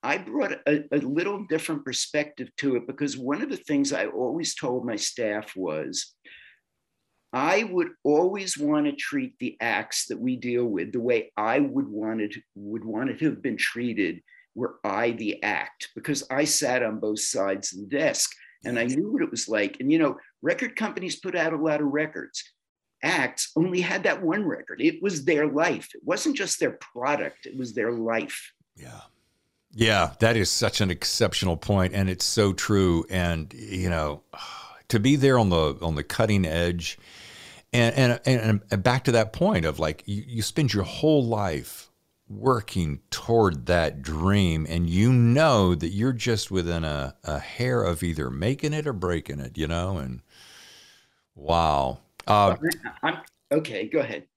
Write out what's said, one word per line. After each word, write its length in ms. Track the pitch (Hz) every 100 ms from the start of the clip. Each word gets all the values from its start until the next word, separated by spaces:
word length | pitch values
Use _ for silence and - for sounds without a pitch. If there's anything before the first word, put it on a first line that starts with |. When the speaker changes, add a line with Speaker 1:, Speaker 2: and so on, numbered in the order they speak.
Speaker 1:
I 160 | 123 165
brought 340 | 180 127 - 147 -
a, 160 | 147 -
a 60 | 147
little 460 | 143 143 190 202 202
different 360 | 156 160 156
perspective 640 | 139 123 - 151 147 - 123 -
to 180 | 139 123
it, 100 | 120
because 280 | 131 147 123
one 220 | 127 147
of 80 | 147
the 60 | 131
things 340 | - 143 139
I 140 | 139 110
always 480 | - 123 151 170 -
told 280 | - 123 120
my 100 | 107
staff 580 | - - 113 104 107
was, 600 | - 90 78 69 - - _ - - - _ _ _ _ _ _ _ _
"I 320 | 127 147 196
would 260 | 220 180 165 -
always 520 | 143 147 180 202 190 143
want 300 | 147 151 147
to 60 |
treat 460 | 143 - 143 127 _
the 180 | 123 -
acts 460 | 117 101 107 - -
that 120 | 117
we 160 | 123 127
deal 280 | 123 120
with 280 | 120 98 85
the 80 | 123
way 300 | 117 117 - -
I 240 | 107 127
would 280 | 143 135 120
want 320 | 104 107 113
it, 140 | 107 - _
would 300 | - 101 110
want 260 | 110 110 131
it 80 | -
to 60 | 156
have 160 | -
been 160 | 139 104
treated 640 | - 120 120 107 90 - _ - _
were 220 | - 127 -
I 280 | 107 98 120
the 300 | 117 110 104
act," 480 | 104 104 - _ -
because 300 | - - 139 -
I 140 | 131
sat 380 | 151 - 143 127
on 180 | 117 107
both 200 | 110 107
sides 520 | - 117 98 98 -
of 60 | 92
the 180 | 101 139
desk 320 | 151 - - - - _
and 120 | - 120
I 60 | 117
knew 260 | 135 202
what 100 | 262
it 80 | 170
was 180 | 117 -
like. 280 | 110 - -
And, 140 | 131
you 80 | 160
know, 160 | 151 - - _
record 340 | 135 170 240 -
companies 400 | 220 185 185 -
put 180 | 190
out 180 | 175 160
a 40 | 160
lot 240 | 160 147
of 80 | 147
records. 540 | 143 156 - - - - _ _ _ _ _
Acts 500 | 147 170 127 - - -
only 240 | 180 185
had 220 | 175 185
that 180 | 196 151
one 220 | 175 185
record. 360 | 196 87 - 104
It 220 | 143 165
was 220 | 190 170
their 220 | 135 156 151
life. 420 | 135 170 151 -
It 80 | -
wasn't 320 | - 185 330 269
just 220 | 190 -
their 200 | 147 - -
product. 540 | - 127 143 76 - -
It 100 | 131
was 160 | 123
their 180 | 110 113
life. 600 | 120 113 113 101 - - _ _ _
Speaker 2:
Yeah. 240 | - - - _ _ _ _ _ _
Yeah, 400 | 107 113 104 82 -
that 160 | 113 117
is 140 | 92
such 300 | - 107 -
an 100 | 98
exceptional 680 | 90 - - 107 - 92 82
point, 380 | - 101 92
and 140 | 101 95
it's 160 | 92
so 280 | - - 104
true. 520 | 92 - 104 95 85 82
And, 420 | 92 87 82 78
you 360 | - 107 95 104
know, 320 | 82 76 73 _
<sighs> 560 | - - - - - _
to 100 | 117
be 180 | 107 143
there 220 | 135 127
on 120 | 104
the, 260 | 85 78 65
on 120 | 82
the 80 | 76
cutting 440 | 71 - 107 104 87
edge, 520 | 80 87 87 82 - - - - - - - _
and, 220 | 123 117
and, 260 | 117 127 117
and, 380 | - 131 110 104 -
and 120 | 104
back 220 | 95 127
to 80 | -
that 200 | 117 107
point 340 | - 180 220 80
of, 120 | 73
like, 240 | 78 78 -
you, 180 | 101 113
you 160 | 117
spend 300 | 107 - 143
your 120 | 104
whole 400 | - - 156 151
life 640 | 120 110 98 78 62 - - _ _ _ _
working 720 | 101 117 123 104 - 82 71 _
toward 560 | - - 117 104 76 62
that 360 | 87 80 76
dream, 640 | 67 78 90 101 95 80 78
and 200 | 82 85
you 240 | 87 110
know 600 | 127 117 123 160 120 95
that 160 | 87 82
you're 220 | 98 120
just 380 | 123 123 110 -
within 340 | 95 85 85
a, 300 | 78 73 69 -
a 140 | - 73
hair 440 | - - 123 123
of 200 | 95 82
either 280 | 87 78 65
making 420 | 65 98 139 151
it 140 | 151 151
or 60 |
breaking 460 | 110 90 87 - 71
it, 180 | 65 -
you 100 | 76
know? 320 | 82 92 95
And 240 | 65 62 _ - - - - - - _ _ _ _
wow. 640 | - 71 85 80 71 67 64 _ _ -
Uh, 300 | 104 101 90 165 - - -
Speaker 1:
I'm, 160 | - - - _ _
okay, 340 | - 156 107 98
go 140 | 156
ahead. 260 | 127 92 -